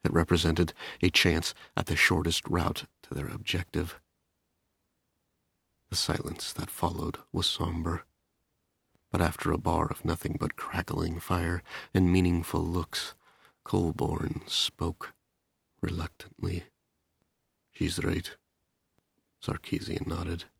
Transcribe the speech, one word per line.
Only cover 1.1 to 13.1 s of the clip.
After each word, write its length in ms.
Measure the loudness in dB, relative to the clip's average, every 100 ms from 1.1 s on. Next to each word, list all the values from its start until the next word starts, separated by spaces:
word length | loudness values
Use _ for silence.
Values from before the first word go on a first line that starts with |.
chance 440 | 6 4 4 0 -6 -8 -4
at 80 |
the 120 | 0 4
shortest 520 | 4 4 2 -2 0
route 380 | 2 2 0 -8 _
to 100 | -10
their 160 | -8 -6
objective. 720 | -6 -4 -4 -2 -2 -4 -6 _ _ _ _ _ _ _ _ _ _ _ _ _ _ _ _ _ _ _
The 60 | -2
silence 580 | 0 0 -2 -8 -8
that 160 | -8 -8
followed 480 | -2 -2 -2 -6 -6 -6
was 140 | -2 -2
somber, 600 | 0 -2 -2 -2 -4 -8 _ _ _ _ _ _ _ _ _ _
but 100 | 2
after 320 | 2 0 0
a 60 | 0
bar 280 | 2 2 0
of 120 | -2
nothing 360 | -2 -2 -2 -2
but 160 | -4 -4
crackling 640 | -6 -4 -4 -2 -2 -4
fire 420 | -2 0 0 -2 -6 -16 0
and 180 | 4 6
meaningful 540 | 8 6 2 0 -2
looks, 500 | 0 -2 -2 -6 -8